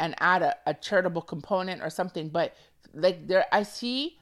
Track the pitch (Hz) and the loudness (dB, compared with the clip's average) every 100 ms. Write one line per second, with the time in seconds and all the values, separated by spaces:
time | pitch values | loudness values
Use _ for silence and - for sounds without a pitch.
0 | 165 - 165 180 151 - - 151 - 196 | -4 0 2 4 2 0 -4 -4 0 2
1 | 185 170 - 175 - 190 185 180 156 - | 2 -2 -6 -10 -2 -2 -2 -6 -8 -4
2 | 180 175 156 170 156 - _ _ _ 151 | -6 -6 -4 -2 -2 -4 _ _ _ 2
3 | 180 175 151 185 - 202 208 - 240 254 | 2 2 2 2 4 2 0 -6 -4 -4
4 | 311 - | -4 -8